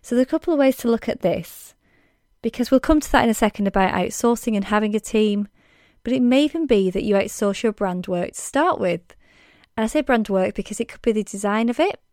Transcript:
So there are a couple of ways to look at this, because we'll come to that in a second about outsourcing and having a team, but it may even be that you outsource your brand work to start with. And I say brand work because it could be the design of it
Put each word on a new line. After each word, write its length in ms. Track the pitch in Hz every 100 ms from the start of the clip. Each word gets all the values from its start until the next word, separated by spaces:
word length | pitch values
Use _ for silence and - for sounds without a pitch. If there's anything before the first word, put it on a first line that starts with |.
So 140 | -
there 80 | 240
are 20 |
a 20 | 254
couple 260 | 320 -
of 60 | 311
ways 180 | 269 262
to 100 | 233
look 200 | 226 -
at 120 | -
this, 540 | - 165 165 - - _ _ _ _ _ _ _
because 280 | 233 - 240
we'll 100 | 262
come 200 | - 320
to 120 | -
that 120 | 262
in 60 | 233
a 40 |
second 340 | 220 214 - 202
about 260 | 196 190
outsourcing 640 | 190 180 - 240 233 - 214
and 80 |
having 320 | 196 208 214 214
a 40 |
team, 480 | - 220 214 202 208 _ _ _ _ _
but 100 | -
it 100 | 262
may 220 | 247 262
even 220 | 302 330 311
be 240 | 214 190
that 140 | 185
you 100 | -
outsource 480 | 196 208 - 202 196
your 100 | 226
brand 360 | 208 196 180 180
work 240 | 175 175
to 80 | -
start 400 | - 277 339 -
with. 340 | 180 170 _ - _ _ _ _ _ -
And 80 |
I 20 | 220
say 160 | 302
brand 260 | 302 240 214
work 260 | 190 185
because 260 | - 190 214
it 80 | 233
could 140 | -
be 100 | -
the 100 | 214
design 460 | 202 202 202 208 233
of 120 | 247
it 200 | 349 - _